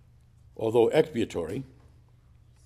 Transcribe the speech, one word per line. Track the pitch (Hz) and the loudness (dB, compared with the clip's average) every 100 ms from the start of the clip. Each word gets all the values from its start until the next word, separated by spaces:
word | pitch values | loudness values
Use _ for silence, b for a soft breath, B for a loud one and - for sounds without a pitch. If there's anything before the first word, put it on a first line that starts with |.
| b b _ _ - - | b b _ _ -20 -6
although | 110 117 113 | 0 4 4
expiatory, | 151 - 117 95 87 78 120 135 - - - _ - _ - _ _ | 4 2 -2 -4 -4 -6 -8 -12 -18 -20 -20 _ -20 _ -20 _ _